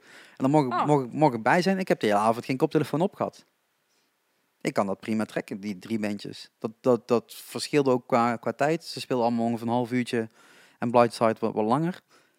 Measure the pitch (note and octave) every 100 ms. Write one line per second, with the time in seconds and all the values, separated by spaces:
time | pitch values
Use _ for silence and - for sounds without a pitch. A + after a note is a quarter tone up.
0 | - - - - C3 D3+ C3 F4 D3 D3
1 | A#2+ B2 D3+ A#2 A#2 E3+ F3+ F#3+ F#3+ -
2 | A2 G2+ A2 A#2 - C3 D#3 D#3 - D3+
3 | G3 - G2+ - _ _ _ _ _ _
4 | _ _ _ _ _ _ - A#2+ G2+ G2
5 | - A2 A2 - - G#2+ G#2 F#2 - A2
6 | G#2+ G2+ G2+ - - - A#2 - C3 A#2
7 | - A#2 - - - A#2 - D3 C3+ B2
8 | - A#2+ A#2+ A#2 A#2+ - C#3+ E3 - C3
9 | - B2+ A#2 A#2 A#2 A#2 A#2 B2 A#2 B2+
10 | A#2 A#2+ A2 _ - - - - A#2+ A#2+
11 | A#2+ - A2+ A2 A2 A2 A2 C3+ E3 -
12 | _ _ _